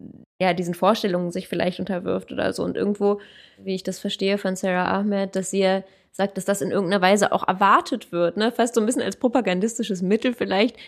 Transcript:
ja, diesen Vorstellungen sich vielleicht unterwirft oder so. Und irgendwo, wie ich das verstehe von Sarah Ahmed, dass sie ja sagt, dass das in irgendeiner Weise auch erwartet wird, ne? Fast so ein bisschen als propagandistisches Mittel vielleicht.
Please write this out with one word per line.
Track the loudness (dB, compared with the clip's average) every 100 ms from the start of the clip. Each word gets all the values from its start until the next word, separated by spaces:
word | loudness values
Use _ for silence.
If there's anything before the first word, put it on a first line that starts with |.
| -18 -20 -20 _
ja, | 0
diesen | 0 -2
Vorstellungen | 2 2 2 0 -2 -2
sich | -6 -6
vielleicht | -2 -2 -2
unterwirft | -6 -4 -2 -4 -4
oder | -4 -4
so. | -2
Und | -4 -2
irgendwo, | -2 0 0 0 -4 -20 -20 _
wie | -8 -6
ich |
das | -6 -6
verstehe | -6 -4 -2 0
von | -2 -2
Sarah | -2 0 0 0
Ahmed, | 0 -2 -2 -4
dass | -4
sie | 0
ja | 2 0 -2 _ _
sagt, | -4 -4 -2
dass | -4
das | -2
in | -2
irgendeiner | -2 0 2
Weise | 4 4 4
auch | 2 0
erwartet | 2 4 4 2 -4 -4
wird, | 0 0 2
ne? | 0
Fast | 0 0 2
so |
ein | 0
bisschen | 0
als | -4 0
propagandistisches | 0 2 2 0 0 -2 -4 -2
Mittel | 0 2 2
vielleicht. | -2 0 2 2 0